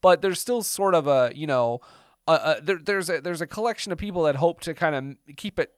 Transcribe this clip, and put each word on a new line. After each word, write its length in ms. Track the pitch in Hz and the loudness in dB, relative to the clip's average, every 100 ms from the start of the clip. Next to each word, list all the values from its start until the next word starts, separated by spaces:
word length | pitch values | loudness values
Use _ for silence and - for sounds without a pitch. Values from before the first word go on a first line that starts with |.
but 180 | 185 175 | 6 4
there's 180 | 196 175 | 2 -2
still 240 | - 247 | -2 -2
sort 320 | 202 - 196 | -2 -2 2
of 120 | 170 143 | 2 4
a, 260 | 135 123 | 2 2
you 120 | 143 151 | -2 -2
know, 340 | 131 117 120 - - _ _ - | 0 0 -2 -10 -20 _ _ 0
a, 40 | |
a, 280 | 160 135 127 | 2 2 -2
there, 140 | 147 180 | -2 -4
there's 320 | 151 196 175 | 0 -2 -2
a, 140 | 165 | -4
there's 180 | 156 170 | -4 -6
a 60 | 160 | -6
collection 440 | - 233 220 - | -4 -4 -4 -6
of 60 | 170 | -6
people 280 | 208 180 | -4 0
that 120 | 156 135 | 2 4
hope 240 | 170 165 | 2 0
to 140 | - | -8
kind 200 | 160 170 147 135 139 _ | -2 0 0 -6 -12 _
of 80 | 143 | -12
keep 220 | 208 - | -10 -4
it 140 | 143 | -4